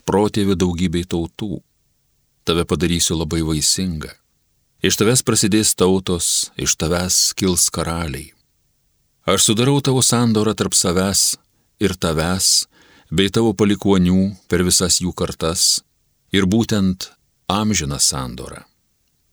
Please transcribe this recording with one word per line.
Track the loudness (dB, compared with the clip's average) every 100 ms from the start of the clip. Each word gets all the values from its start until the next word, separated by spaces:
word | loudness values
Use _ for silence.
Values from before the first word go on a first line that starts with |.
| -2
protėviu | 0 2 0 0 2
daugybei | 0 0 -2 -2
tautų. | -4 -4 -6 -8 -10 -10 _ _ _ _ _ _ _ _
Tave | -2 -2
padarysiu | 0 0 0 0 -2 -2
labai | -2 -2
vaisingą. | -2 -2 0 -2 -2 -6 -10 -16 _ _ _ _ _ -2
Iš | -2 2
tavęs | 2 0
prasidės | 0 0 2 2 2 2
tautos, | 2 2 0 -4 -2 -2 -4 -6
iš | -4
tavęs | -2 0 -2 0 0 0 0
kils | 0 2 0
karaliai. | -2 -4 -4 -6 -8 -12 _ _ _ _ _ _ _ _ _ -2
Aš | 2 2
sudarau | 2 2 2
tavo | 2 0
sandorą | 2 2 2 2 2 0
tarp | 0
savęs | 0 0 0 0 0 -2 -4 _ _ _ -2
ir | -2
tavęs, | 0 -2 0 0 0 0 0 -2 _ _ -20 -6
bei | 0 2
tavo | 2 0
palikuonių | 2 2 2 2 4 4 2 0 -4 -4
per | 0 2
visas | 0 0 0
jų | -2
kartas, | -4 -6 -4 -4 0 0 0 _ _ _ _ -2
ir | 0 2
būtent | 2 0 0 0 -2 -8 _ _ _ -4
amžiną | -2 0 -2 -4 -2
sandorą. | -2 -2 -8 -10 -14 -16 -20 _ _ _ _ _ _